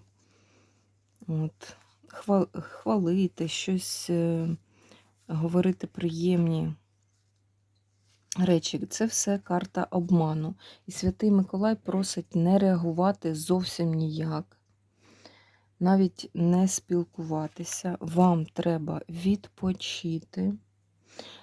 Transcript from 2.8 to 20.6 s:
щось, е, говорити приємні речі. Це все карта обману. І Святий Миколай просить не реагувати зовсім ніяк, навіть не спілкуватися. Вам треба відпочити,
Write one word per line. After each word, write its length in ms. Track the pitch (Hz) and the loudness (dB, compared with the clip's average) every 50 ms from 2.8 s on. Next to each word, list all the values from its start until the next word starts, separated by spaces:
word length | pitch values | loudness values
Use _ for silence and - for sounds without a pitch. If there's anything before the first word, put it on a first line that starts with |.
| - 220 220 208 180 165 180 190 190 175 - - 165 | -2 0 2 2 2 2 2 2 2 0 0 -2 -6
щось, 640 | 160 - - - - 190 180 - - - - - - | -4 -4 -4 -2 -2 -2 -2 -2 -4 -8 -6 -4 -2
е, 400 | 175 170 170 165 165 165 165 165 165 - _ _ _ _ _ - - - _ _ _ _ _ | 0 0 2 0 0 0 -2 -2 -4 -6 _ _ _ _ _ -20 -20 -20 _ _ _ _ _
говорити 600 | - 165 156 160 170 170 180 180 185 185 - - | -6 -4 -2 0 2 2 2 4 2 0 -2 -4
приємні 840 | - - - 180 170 165 165 170 180 180 170 170 165 165 160 160 160 156 - _ _ _ _ _ _ _ _ _ _ _ _ _ _ _ _ _ _ _ _ _ _ _ _ _ _ _ _ _ - - | -12 -8 -4 -4 -4 -2 0 0 2 4 4 4 2 2 0 -2 -4 -6 -8 _ _ _ _ _ _ _ _ _ _ _ _ _ _ _ _ _ _ _ _ _ _ _ _ _ _ _ _ _ -8 -4
речі. 420 | 185 180 185 175 160 - - - 147 - - | 0 2 4 4 4 2 -2 -6 -6 -6 -6
Це 160 | - - 220 | -4 -2 -2
все 340 | 226 - - - 202 202 196 | -2 -2 -2 -2 -2 -2 -2
карта 480 | - - 180 180 185 - - 185 175 - | -2 -2 -2 -2 -2 -4 -6 -6 -4 -2
обману. 640 | - 185 175 175 185 170 160 156 156 156 156 165 - - - - - - _ | -2 -2 2 4 4 4 4 2 -2 -4 -4 -6 -8 -12 -16 -20 -20 -20 _
І 60 | - | -14
Святий 400 | - - - 180 185 - 214 214 | -8 -4 -2 -2 -2 2 2 4
Миколай 440 | 202 196 190 - - 190 208 220 226 | 4 4 2 2 -2 0 0 0 0
просить 600 | 214 - - - 190 190 - - 175 170 - - | -2 -4 -4 -2 -2 -2 -2 -4 -8 -6 -2 0
не 240 | 170 165 175 190 196 | 2 4 4 4 4
реагувати 760 | 196 190 185 170 170 170 160 170 180 196 202 - - 165 160 | 4 4 2 2 0 -2 0 2 2 2 0 0 -2 -4 -4
зовсім 580 | 156 160 - 180 185 180 - - - 170 165 160 | -2 0 0 0 0 0 -2 -4 -2 -2 0 0
ніяк, 640 | 160 160 156 151 160 160 160 156 151 185 _ _ _ _ _ _ _ _ _ _ _ _ - - _ - - _ _ _ _ _ _ _ _ _ - | 0 -2 -2 -2 -4 -4 -4 -4 -6 -8 _ _ _ _ _ _ _ _ _ _ _ _ -20 -20 _ -20 -20 _ _ _ _ _ _ _ _ _ 0
навіть 520 | 175 185 196 190 190 180 - - - - - | 2 4 4 4 4 2 0 -6 -16 -8 -2
не 340 | 165 170 170 175 180 190 | 0 2 4 4 4 4
спілкуватися. 1300 | 190 - - - - 180 175 170 - _ - 160 160 156 156 156 - - - 170 - - - - 180 175 - | 2 0 -2 -4 -2 -2 -2 -2 -4 _ -10 -6 -4 -4 -4 -4 -6 -8 -10 -10 -10 -8 -6 -6 -6 -6 -6
Вам 460 | - 160 165 175 180 180 175 165 156 | -6 0 4 6 6 6 6 4 0
треба 560 | - - - 165 170 165 160 151 156 160 156 - - | -4 -4 -2 0 0 0 0 -2 -4 -6 -8 -8 -12
відпочити, 1400 | 165 170 175 190 202 196 - - _ - 196 185 180 - - - - - - 165 165 160 - - - 185 185 196 202 214 | -8 -2 0 0 0 0 -4 -12 _ -6 -4 -4 -4 -4 -6 -10 -8 -6 -6 -6 -6 -6 -8 -8 -6 -4 -2 -2 -4 -6